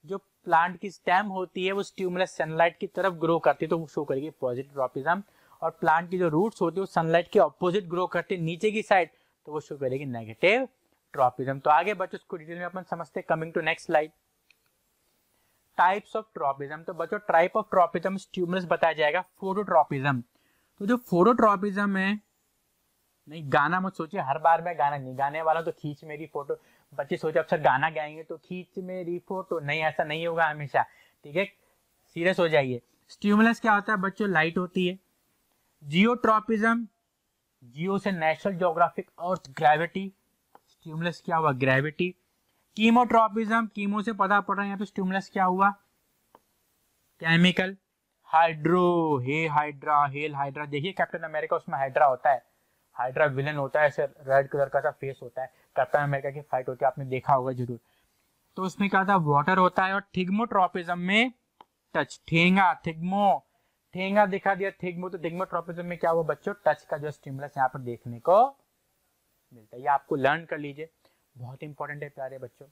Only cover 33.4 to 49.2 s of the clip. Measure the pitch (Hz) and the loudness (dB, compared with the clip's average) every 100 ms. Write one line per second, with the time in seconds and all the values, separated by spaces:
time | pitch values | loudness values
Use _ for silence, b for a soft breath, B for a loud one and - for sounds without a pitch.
33.4 | 226 226 226 202 202 214 190 - 208 165 | 4 4 2 2 2 -2 -2 -2 0 2
34.4 | 160 170 180 190 180 190 _ _ _ _ | 0 -2 -4 -2 -2 -4 _ _ _ _
35.4 | _ _ _ _ 143 165 220 240 226 214 | _ _ _ _ -2 4 4 4 2 2
36.4 | 214 220 226 233 226 _ _ _ _ _ | 2 0 2 0 -4 _ _ _ _ _
37.4 | _ _ 123 131 180 196 208 180 156 156 | _ _ -20 -6 -2 0 -2 0 0 0
38.4 | 202 180 180 165 170 - - - - - | -4 0 -2 2 0 0 -12 -10 -6 -6
39.4 | - 135 156 151 170 190 196 _ _ _ | -8 2 4 4 0 -6 -10 _ _ _
40.4 | _ _ _ _ 160 156 170 165 - 165 | _ _ _ _ -14 -6 -6 -6 -4 0
41.4 | 156 131 131 131 151 - 180 - _ _ | 2 2 2 2 0 -4 -6 -6 _ _
42.4 | _ _ _ - 220 233 240 226 220 208 | _ _ _ 2 4 6 6 4 4 0
43.4 | 214 226 226 208 202 208 208 196 190 202 | -2 -2 -2 -6 -4 -2 -4 -2 2 2
44.4 | 196 196 202 196 208 - 185 190 - 196 | 2 -4 -4 -6 -8 -4 -2 -2 -4 0
45.4 | 185 185 196 202 _ _ _ _ _ _ | 2 4 2 2 _ _ _ _ _ _
46.4 | _ _ _ _ _ _ _ _ 165 165 | _ _ _ _ _ _ _ _ 2 6
47.4 | 180 175 185 196 _ _ _ _ - 160 | 6 4 -2 -6 _ _ _ _ 2 4
48.4 | 165 156 156 180 175 170 160 139 | 4 2 2 4 4 4 2 0